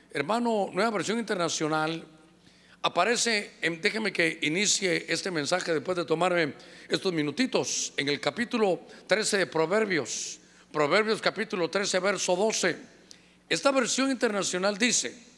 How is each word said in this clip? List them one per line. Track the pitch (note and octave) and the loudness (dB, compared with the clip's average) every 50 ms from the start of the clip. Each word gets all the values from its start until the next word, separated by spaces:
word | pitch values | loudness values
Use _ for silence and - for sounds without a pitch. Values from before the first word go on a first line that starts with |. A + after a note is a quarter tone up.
| - - | -18 -8
hermano, | - D3+ C#3 D#3+ G#3+ A#3 A#3+ A#3+ A3+ G#3 G3 - | -8 -8 -4 -2 -2 0 0 0 0 0 -2 -2
Nueva | - F3 G#3 A#3 | -2 -2 0 0
Versión | G#3 F#3+ D3+ E3 G#3+ A#3 | 0 -2 -2 -2 -2 -4
Internacional, | A3+ - G#3+ F#3 E3+ D#3 - - D#3+ D3+ D#3 D#3 D#3 D#3+ E3 E3 - - - - - - _ _ _ - _ _ - - - - | -2 -4 -2 -2 -2 -2 -2 -2 -2 0 0 0 0 -2 -4 -6 -10 -14 -20 -20 -20 -20 _ _ _ -20 _ _ -20 -20 -12 -4
aparece, | - E3+ - E3+ F3+ G#3+ A#3+ G3+ - A#3 A3 G#3 - - - - | -4 0 2 2 2 4 2 2 2 2 0 0 -2 -4 -8 -2
em, | - E3 E3+ D#3+ | -2 -2 -2 0
déjeme | E3 G#3 G3 A3 A3 G3 | -2 0 0 0 -2 -2
que | - - E3+ D#3+ D#3+ - | 0 0 0 0 0 0
inicie | - D3+ D#3 F#3 G#3 F#3+ - - G3 F3+ E3 D#3+ - - | -2 0 0 2 2 2 2 2 2 0 0 0 0 -2
este | E3 D3+ - G3 | -4 -2 -2 -2
mensaje | F3+ D#3 C#3+ C3 F3+ F#3 - F3 | -2 -2 0 0 0 0 0 0
después | E3 D3 B2+ F#3 F#3 | -2 -2 0 -2 -2
de | F3 E3 | -2 0
tomarme | - D#3+ D#3+ F3+ F#3 F3+ F3 D#3+ C#3+ - - - - - - - - | 0 2 2 2 2 4 2 2 0 -2 -8 -16 -20 -20 -16 -6 -4
estos | - D#3+ - F#3+ | -4 -2 0 0
minutitos, | F3 D#3+ D3 D3 C#3 - C4 B3+ - F3+ C3+ - - - - - - | 0 0 0 -2 0 0 -2 0 2 0 0 0 -2 -4 -4 -6 -4
en | - C#3+ C#3+ | -4 -2 -2
el | C#3+ C#3 | -2 0
capítulo | - D3 C3 G#3 A#3+ - - A#3 A3 F#3+ E3+ - - - - - - | 0 -2 -2 -2 -6 -2 0 2 2 2 2 0 -4 -14 -20 -10 -2
trece | - F#3 G#3+ G#3 - - G3 | 0 0 0 2 0 2 2
de | F3 | 0
Proverbios, | - - D#3+ D#3+ D#3+ F#3+ A3 A3 G3+ F#3 D3 A#2+ - - - - - - - - - - - - _ | 0 0 0 0 2 2 2 2 2 0 -2 -2 -2 -6 -8 -8 -8 -10 -14 -18 -20 -20 -20 -18 _
Proverbios | - D3+ D3 C#3+ E3 G#3 A3 A3 A3 D3+ | -2 0 2 4 4 4 4 2 0 0
capítulo | - F3+ - F#3 A3 - - F#3+ E3 D#3 | 0 -2 0 -2 -6 -4 -2 -2 -2 0
trece, | - G3 G3+ - - F#3 | 0 -2 -2 0 0 0
verso | F3+ G3+ G3 F3+ - - F3+ | 0 0 0 0 0 0 2
doce. | F3 G#3 A3 G3+ - - F3+ C#3+ - - - - - - - - - - - _ _ _ - | 2 2 0 0 2 0 0 0 -2 -8 -20 -20 -20 -20 -20 -20 -20 -20 -20 _ _ _ -4
Esta | - - - C#4 | -2 0 2 2
versión | C4+ C4+ A3+ F3+ - - C4+ C4+ | 2 2 2 2 0 0 0 0
internacional | C4+ G#3+ B3+ A#3 G#3 G3+ F3 - - F3+ F#3 G3+ G#3 F#3 | 0 0 0 0 0 0 -2 -2 -2 0 0 0 0 2
dice, | A#3 A#3+ G3+ - - A#2+ - - - - - | 2 2 2 2 0 -2 -8 -12 -20 -20 -14